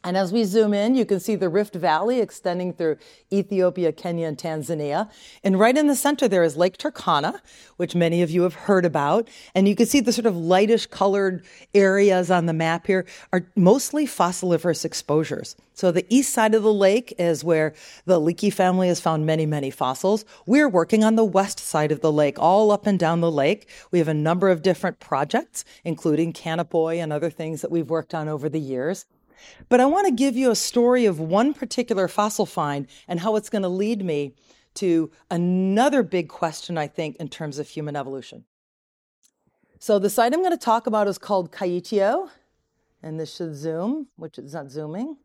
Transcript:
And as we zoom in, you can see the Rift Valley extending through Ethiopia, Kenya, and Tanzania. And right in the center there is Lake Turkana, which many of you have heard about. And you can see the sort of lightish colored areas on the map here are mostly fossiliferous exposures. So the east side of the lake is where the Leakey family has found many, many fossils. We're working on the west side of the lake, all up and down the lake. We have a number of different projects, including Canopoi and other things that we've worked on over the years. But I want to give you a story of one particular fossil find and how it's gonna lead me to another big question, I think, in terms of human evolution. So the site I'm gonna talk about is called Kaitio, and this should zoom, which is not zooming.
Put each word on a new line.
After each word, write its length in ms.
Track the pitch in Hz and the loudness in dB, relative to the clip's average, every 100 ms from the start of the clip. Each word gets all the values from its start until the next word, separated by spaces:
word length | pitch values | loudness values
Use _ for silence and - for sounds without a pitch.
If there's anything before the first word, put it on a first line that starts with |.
And 140 | 185 185 | -2 -2
as 160 | 185 | 0
we 120 | 226 208 | 0 2
zoom 280 | 214 214 | 2 2
in, 220 | 202 214 262 | 2 2 0
you 100 | 220 | 2
can 140 | 190 | -2
see 160 | 208 208 | -2 -2
the 120 | 185 | 0
Rift 280 | 180 208 180 | 0 -2 -2
Valley 460 | 170 156 208 254 | 0 0 0 -2
extending 520 | 208 - 190 175 180 | -2 -4 -6 -4 -6
through 240 | 175 165 147 - _ _ | -2 -2 -2 -10 _ _
Ethiopia, 600 | 196 196 190 180 180 165 | -2 0 0 0 2 -2
Kenya, 360 | 156 180 170 160 | -2 -6 -4 -4
and 100 | 147 | -6
Tanzania. 720 | 170 156 143 160 147 151 214 - - - | -6 -8 -6 -6 -4 -4 -6 -12 -20 -6
And 160 | 202 190 | 0 4
right 180 | 220 269 | 4 4
in 80 | 294 | 2
the 100 | 269 | 2
center 320 | 285 285 240 | 0 2 2
there 160 | 190 | 4
is 140 | 165 143 | 2 2
Lake 200 | 180 - | 0 0
Turkana, 640 | 302 - - 151 156 392 _ - - - | -10 -6 0 0 0 -6 _ -20 -20 -6
which 160 | 175 | -2
many 300 | 180 165 170 | 2 2 2
of 80 | 175 | 0
you 100 | 170 | 2
have 140 | 180 - | 0 -2
heard 280 | - 190 | 2 2
about. 440 | 175 151 143 196 226 - - | 2 0 0 0 -2 -12 -4
And 140 | 185 196 | 2 2
you 80 | 202 | 4
can 100 | 233 | 2
see 140 | 285 | 2
the 120 | 233 | 2
sort 140 | 240 226 | 0 -2
of 100 | 175 | -2
lightish 520 | 165 185 208 226 - | 2 4 4 2 0
colored 580 | - 196 196 196 185 - - - 202 | -2 0 0 -2 -4 -12 -20 0 4
areas 560 | 190 196 202 185 175 | 4 4 4 4 2
on 160 | 180 170 | 0 2
the 60 | |
map 340 | 160 160 170 - | -2 -2 -2 -2
here 180 | 190 180 - - | -2 -2 -16 -4
are 140 | 180 180 - | -4 -2 4
mostly 520 | 180 262 - 294 285 | 6 6 2 -4 -4
fossiliferous 760 | - 175 180 185 165 180 156 160 | 0 0 0 0 0 0 -2 -4
exposures. 680 | - - 151 156 139 - - _ | -8 -2 -2 -2 -8 -10 -18 _
So 180 | - 185 | -2 0
the 140 | 170 - | 0 2
east 240 | 247 262 | 2 2
side 220 | - 220 220 | 0 2 4
of 80 | |
the 100 | 214 | 2
lake 400 | 208 196 214 240 - | 4 4 2 -2 -4
is 240 | 170 156 | -2 0
where 300 | 156 160 156 156 - - - | 0 0 0 -4 -20 -12 0
the 140 | 180 | 2
Leakey 320 | 151 170 202 | 2 0 -2
family 360 | 196 185 185 180 | 0 0 2 0
has 120 | 175 | 0
found 260 | 170 160 156 | -2 -2 0
many, 200 | 156 156 | 0 0
many 240 | 151 139 | -2 -6
fossils. 560 | - 127 131 185 214 - - - | -4 -4 -2 -2 -2 -4 -16 0
We're 220 | 269 294 | 2 4
working 340 | 180 170 220 | 2 2 2
on 120 | 214 220 | 4 2
the 100 | 220 | 2
west 340 | 190 196 - | 2 -2 -6
side 320 | - 160 151 | -4 -2 0
of 100 | 147 | 0
the 100 | 160 | 0
lake, 280 | 151 147 - | 2 0 2
all 320 | 160 196 214 | 2 4 4
up 160 | 202 208 | 2 0
and 100 | 190 | 0
down 240 | 165 170 | 2 2
the 100 | 170 | 0
lake. 380 | 147 143 208 _ - - | 2 0 0 _ -20 -2
We 80 | 180 | 0
have 80 | 156 | 2
a 60 | 151 | 0
number 340 | 151 180 196 | 0 2 2
of 140 | 175 | 2
different 360 | 190 170 185 - | 0 0 -4 -8
projects, 640 | - 135 151 240 349 - - - | -6 -4 -2 -4 -4 -14 -16 -12
including 500 | 170 160 165 151 170 | -8 -4 -2 0 -2
Canopoi 640 | 170 170 165 165 170 160 170 | -6 -6 -6 -2 -2 -2 -4
and 160 | 160 | -4
other 160 | 151 165 | -4 -4
things 320 | 156 160 160 | -6 -8 -6
that 100 | 165 | -4
we've 180 | 170 139 | -4 -2
worked 260 | 160 151 165 | -6 -4 -8
on 120 | 151 | -6
over 220 | 151 151 | -6 -4
the 100 | 156 | -6
years. 460 | 135 131 147 190 - _ _ _ - - - | -6 -4 -4 -6 -12 _ _ _ -20 -20 0
But 100 | 247 | 4
I 80 | 269 | 4
want 180 | 349 392 | 2 0
to 80 | |
give 220 | 226 277 240 | 2 0 2
you 160 | 254 | 0
a 40 | 214 | 0
story 500 | - 240 240 254 220 | 0 2 4 4 2
of 140 | 156 | 0
one 360 | 160 190 269 294 | 0 2 2 -2
particular 520 | 247 - 240 196 180 | -6 -6 -2 -2 0
fossil 380 | - 214 - 196 | 0 -2 -2 -4
find 400 | - 147 143 143 - - | -2 -4 -4 -8 -16 -8
and 120 | 175 | -4
how 160 | 196 214 | -2 -2
it's 140 | 214 | -2
gonna 200 | 214 185 | -4 -4
lead 360 | 185 208 226 185 | -2 -2 -4 -4
me 300 | 147 143 _ _ _ _ - | -4 -6 _ _ _ _ -6
to 340 | 190 165 160 _ _ | 0 0 -2 _ _
another 720 | 170 175 180 190 202 277 254 | -2 0 0 0 2 2 2
big 260 | 180 185 160 | 0 -4 -6
question, 480 | - 165 156 - 165 | -6 -6 -6 -8 -6
I 80 | 147 | -6
think, 300 | - 156 - | -6 -8 -8
in 120 | 156 | -14
terms 300 | - 156 139 | -10 -10 -10
of 100 | 143 | -12
human 280 | - 147 143 | -10 -8 -8
evolution. 500 | 131 135 - 117 _ _ _ _ _ _ _ _ _ _ _ _ _ _ | -8 -12 -14 -20 _ _ _ _ _ _ _ _ _ _ _ _ _ _
So 180 | - 202 | -2 0
the 140 | 202 | 2
site 200 | 226 233 311 | 0 0 2
I'm 80 | |
gonna 140 | 370 339 | 0 0
talk 280 | - 226 233 | 0 0 0
about 220 | 214 202 | -2 -2
is 100 | 185 | -4
called 340 | - 196 170 | -4 -4 -4
Kaitio, 760 | - 185 175 175 208 196 294 381 _ _ _ _ _ _ _ | -8 -4 -4 -4 0 0 0 -6 _ _ _ _ _ _ _
and 180 | 160 156 | -14 -12
this 160 | 151 - | -12 -10
should 200 | 170 147 | -12 -8
zoom, 540 | 160 160 202 311 277 _ | -8 -6 -6 -6 -10 _
which 220 | 165 - | -16 -16
is 160 | 139 | -14
not 160 | 160 139 | -14 -12
zooming. 480 | 143 151 175 277 285 | -12 -10 -10 -10 -12